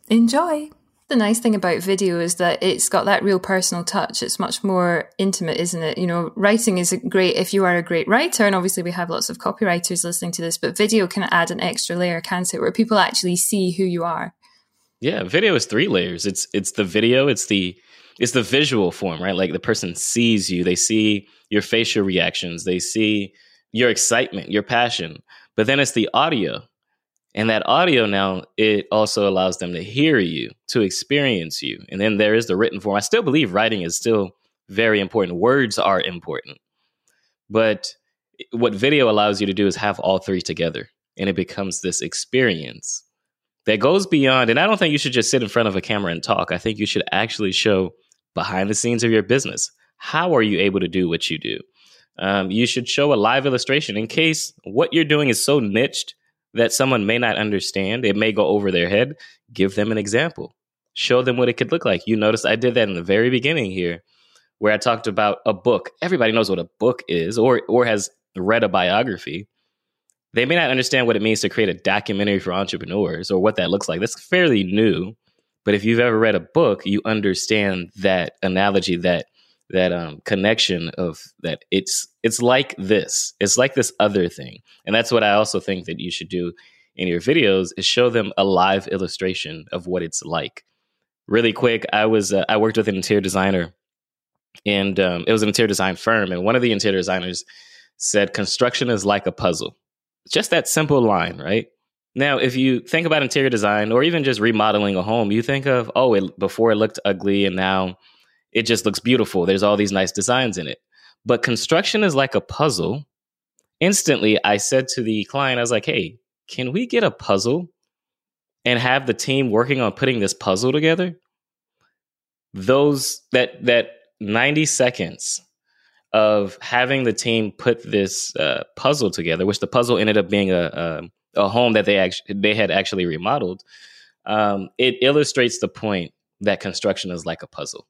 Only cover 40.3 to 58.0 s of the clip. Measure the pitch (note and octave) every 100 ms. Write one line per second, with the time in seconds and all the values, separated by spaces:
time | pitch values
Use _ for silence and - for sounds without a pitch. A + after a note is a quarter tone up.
40.3 | F#2 - D#2+ E2+ C#2+ - _ _ - F#2+
41.3 | F2+ F2+ - G2 E2+ F#2 E2+ E2+ - -
42.3 | B2 B2+ E2+ C2+ - - F2+ _ _ _
43.3 | _ _ _ - G#2+ B2+ F#3+ G3 D#3 C3+
44.3 | C3 A#2 B2 F#3+ G#3 E3+ D3 C#3 B2 A2
45.3 | C3+ G#2+ - A2+ F#2+ - G#2+ F#2+ E2+ -
46.3 | G2 F2+ F2 A2+ G#2 G#2 G#2 - F2+ A2+
47.3 | - G#2 F#2 A2+ G2 F#2 - _ _ _
48.3 | - F2 F#2 G2 G#2+ A#2+ A#2+ A2+ A2 G2
49.3 | C3 C3 - - _ _ _ - D3+ F3+
50.3 | D3 A2 F#2 G2+ F#2+ F2+ F#2 F2 E2 -
51.3 | D#2+ - G#1 - _ _ _ _ - F#2+
52.3 | G2 F#2+ G#2 A#2+ - A#2 - D3 B2+ G#2
53.3 | C3 C#3 B2+ - C#3 D3+ G#2 A2 - D#3+
54.3 | D#3 - _ - G#2 E3+ D#3+ D3+ D3 C#3+
55.3 | A2 - C#3+ G#2+ G#2 C3+ - - - _
56.3 | _ _ - A#2 - C3+ B2+ G2+ A#2 A#2+
57.3 | G2+ G#2+ G2+ - G2 F#2+ A#2